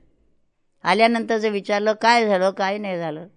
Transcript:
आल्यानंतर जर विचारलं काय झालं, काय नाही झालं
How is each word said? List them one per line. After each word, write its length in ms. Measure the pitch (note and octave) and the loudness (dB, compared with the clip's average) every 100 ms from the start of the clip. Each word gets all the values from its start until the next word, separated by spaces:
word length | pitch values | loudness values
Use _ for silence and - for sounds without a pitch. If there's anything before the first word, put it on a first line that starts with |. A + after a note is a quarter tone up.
| _ _ _ _ _ _ _ _ | _ _ _ _ _ _ _ _
आल्यानंतर 540 | E3 G3+ A3+ A#3 A3 A3+ | 0 4 4 2 -2 -2
जर 120 | A3 | -2
विचारलं 440 | G3+ G3 G#3 G#3+ | -4 -2 0 0
काय 340 | G#3 A3+ A#3+ G#3+ | 2 2 4 2
झालं, 240 | F#3 F#3+ | 2 0
काय 260 | G3 G3 G#3+ | 0 -4 -4
नाही 200 | G3+ F3 | -6 -6
झालं 300 | E3 D3+ F3+ | -6 -8 -14